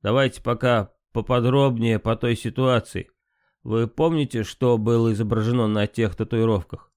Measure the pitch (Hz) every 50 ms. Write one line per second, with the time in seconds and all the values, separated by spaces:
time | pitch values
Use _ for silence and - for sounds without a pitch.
0 | - 104 110 131 135 127 - - - 113 120 113 - 123 120 113 101 - _ _
1 | _ _ _ 117 110 - 131 123 117 123 127 139 139 135 127 113 113 117 113 104
2 | - 113 113 110 - 120 117 - - 113 - - 131 131 127 117 104 - - -
3 | - _ _ _ _ _ _ _ _ _ _ _ _ 123 107 113 117 110 _ -
4 | 156 165 170 156 147 - - 117 107 - - _ 127 123 120 113 107 113 117 117
5 | 113 113 110 104 113 104 113 113 107 113 120 123 113 107 107 107 104 101 - -
6 | 113 107 92 - 113 - - 113 113 113 110 98 87 _ - - - _ _